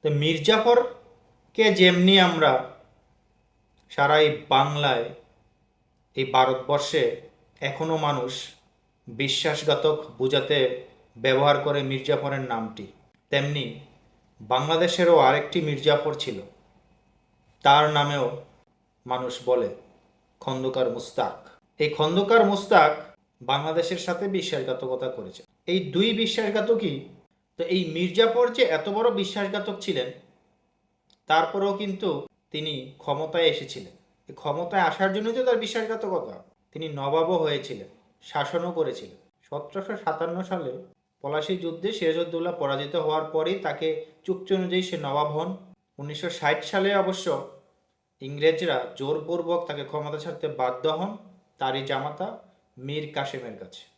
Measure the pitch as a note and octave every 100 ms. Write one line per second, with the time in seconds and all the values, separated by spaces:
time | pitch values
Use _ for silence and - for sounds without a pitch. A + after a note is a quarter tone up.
0 | D3+ D3 D3+ D#3 D3+ A3 A3+ A#3+ A#3+ -
1 | - _ _ _ _ - G#3+ F#3 F3+ F3+
2 | F#3 G3 F3+ E3 D3 B2+ - - _ _
3 | _ _ _ _ _ _ _ _ _ -
4 | C#3+ D3+ D3+ - - C3+ D3 D3 C#3+ A#2+
5 | A#2 - _ _ _ _ _ _ _ _
6 | _ - C3 C3 C3 C3 C3+ D3 - D#3
7 | A#2+ - - _ _ _ C#3 - D#3+ D#3+
8 | D3+ C3+ B2+ C#3 - - _ _ _ _
9 | - A2+ C#3 - E3 D3 D#3 C#3+ D#3 D3+
10 | - - C3 C#3 - C#3+ B2+ B2+ - _
11 | _ A#2 C3 C3 C#3+ C#3+ D3 C#3+ C3+ C3+
12 | C#3+ C3+ C#3 C3+ B2+ A2+ A2 - F#2+ _
13 | _ _ _ C#3 C#3+ D3 A#2+ A2+ - _
14 | _ _ _ _ G#2+ B2+ D3 D#3+ F3 F3
15 | F3 E3 C3 D3 - F3+ D3+ C#3+ D3+ D3
16 | D3+ D3 - G2 G2 _ _ _ _ _
17 | _ _ _ _ _ _ C#3+ D3 D3+ D3+
18 | C#3+ C#3+ A#2+ B2 - _ _ _ _ _
19 | B2 B2+ B2+ - - B2 G#2 - - _
20 | _ _ _ _ - C3 C3 C3 B2 A#2
21 | - - A2 - - _ _ - D3+ D3+
22 | D#3 F3+ G3 A3+ G3+ G3 - G3 D3+ -
23 | - _ _ _ - C#3 D#3 D#3+ E3+ F3+
24 | - G3+ G3+ F#3+ - C#3+ C3 B2+ C3 B2+
25 | B2+ A#2+ F#2+ - - _ - F#3 D#3 D3
26 | A3 A3 A3 - G#3 G#3 G#3 A3+ G3 C3+
27 | - - _ _ _ - E3+ F#3+ E3 D#3+
28 | F3+ F#3 A3+ A#3 A#3+ A#3 A#3 D#3 G#3 G3+
29 | A#3 G3+ F#3+ G#3 G3 G#3 G3 G3 - C#3+
30 | B2 - _ _ _ _ _ _ _ _
31 | _ _ - D#3+ E3 G3 G3+ G3 G#3 F#3+
32 | G3 C#3 - _ _ D3+ D#3 C#3 C3 -
33 | - C#3 D#3 E3+ E3 - - - F#3+ -
34 | _ _ - - D#3 D#3+ F3 G3 E3 -
35 | F#3+ G3 A3 A#3 B3+ A3 G#3+ A#3 A3 A3
36 | G#3 F3+ A#2+ F#2 - _ _ D3 D#3+ C#3+
37 | C#3 D#3+ E3 F3+ D3+ C#3 - A2 F#2 _
38 | _ _ - D3 C#3+ E3+ F3 E3 C#3+ A#2
39 | - - _ _ _ C#3+ - F#3+ F#3+ G3+
40 | D#3+ D3+ E3+ F3 - F#3 C3 B2+ - _
41 | _ _ C#3 D3+ D3+ F#3 E3 - G3 A3
42 | E3 D#3+ E3 E3 F3 E3+ C#3 C#3 C#3+ E3+
43 | D3+ D#3 D#3 D#3+ D#3+ F#3+ D#3+ D3 D#3+ D#3
44 | - _ - F#3 - F#3+ F3 F#3 F#3 E3
45 | C#3+ C#3+ D3+ D3 F3 F#3+ - - _ -
46 | C#3+ D3 F3+ - D3 D3 - G3 G3 G3+
47 | F#3 F#3 F3 C#3 - - _ _ _ _
48 | _ _ C3+ D3 D#3 D#3+ F3 C3 B2 -
49 | C3+ D#3 D#3 E3+ E3 E3+ E3+ C#3+ C3+ D3+
50 | D3 D3+ E3+ - D3 - B2+ B2 D#3 D#3
51 | G3 G#3+ - _ _ _ C3+ C3+ C3+ C3+
52 | D3 D3 G3 - _ _ _ - C3+ D3+
53 | D3+ C#3+ C#3 C3 A#2+ G2 F#2 - -